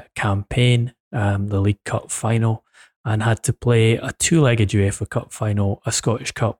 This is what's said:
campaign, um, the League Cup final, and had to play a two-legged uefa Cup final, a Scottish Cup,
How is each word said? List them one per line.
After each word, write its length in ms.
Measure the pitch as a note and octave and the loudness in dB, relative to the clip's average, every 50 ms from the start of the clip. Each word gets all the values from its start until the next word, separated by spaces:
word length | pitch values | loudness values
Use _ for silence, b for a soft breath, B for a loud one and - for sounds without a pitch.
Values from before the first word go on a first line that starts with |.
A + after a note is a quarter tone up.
| - _ - | -4 _ -8
campaign, 760 | - - G#2 G2 G2+ G2+ - - B2 B2 B2 B2 A#2 A#2 A#2+ - _ _ - | -4 -2 -2 -2 -2 -4 -4 0 2 2 4 2 2 0 -2 -6 _ _ -8
um, 380 | - A#2+ G2+ G2+ G2 G2 G2+ G#2 | -4 -2 0 0 0 -2 -2 -2
the 100 | G#2 G2 | -2 0
League 240 | G2 G#2 G2+ _ - | 0 0 0 _ -4
Cup 280 | - - - - - | -6 -6 -6 -6 -8
final, 520 | - - - A2 A2+ A2+ A2+ A2+ A2 - b b b b b b b b - | -10 -6 -2 -2 0 2 2 0 0 -2 b b b b b b b b -6
and 200 | A2+ G#2+ G#2+ A2 | -4 -2 0 0
had 200 | A#2 A2 - - | 0 0 0 -2
to 80 | - | -4
play 460 | - - - B2 A#2+ A2+ A2+ A2+ A#2 | -4 -2 0 2 4 4 4 4 2
a 160 | - - - - | 0 -2 -8 -6
two-legged 560 | - - - E3+ E3 D3 B2 A#2+ A2+ G#2 F#2+ | -4 0 2 4 4 4 4 4 2 2 2
uefa 400 | - G2+ G2 G2 - - G#2+ - | 2 2 2 2 0 -4 -8 -6
Cup 240 | - A#2 - - - | -6 -8 -8 -8 -8
final, 480 | - A2 G#2+ G#2 G2+ G2+ G2 G2+ - - | -6 -4 -2 0 0 0 -2 -2 -4 -6
a 60 | A2 | -4
Scottish 400 | - - - B2+ G#2+ B2 C3+ - | -4 -2 0 -2 -2 -2 -4 -8
Cup, 280 | - - A#2+ G#2+ - | -4 -2 -2 -2 -2